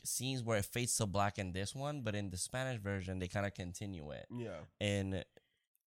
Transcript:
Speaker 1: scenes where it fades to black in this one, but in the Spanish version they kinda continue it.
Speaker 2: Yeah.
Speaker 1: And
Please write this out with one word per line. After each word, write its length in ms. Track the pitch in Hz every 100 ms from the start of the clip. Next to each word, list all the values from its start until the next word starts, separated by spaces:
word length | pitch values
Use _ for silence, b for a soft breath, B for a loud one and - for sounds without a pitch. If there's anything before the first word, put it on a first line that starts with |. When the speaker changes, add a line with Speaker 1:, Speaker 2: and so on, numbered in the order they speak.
Speaker 1:
scenes 380 | - - 127 131
where 160 | 113 110
it 80 | 95
fades 300 | 120 123 -
to 80 | 107
black 320 | 90 101 -
in 140 | 95
this 240 | 90 98 135
one, 260 | 139 147
but 140 | 113 104
in 160 | 101
the 60 | 90
Spanish 420 | - 127 131 120
version 380 | 101 98 92 92
they 80 | 90
kinda 240 | 104 101
continue 580 | - 92 90 104 92 76
it. 160 | 65 - 120
Speaker 2:
Yeah. 220 | 117 85 78 -
Speaker 1:
And 420 | 104 101 95 95 - - _ _ _ _ _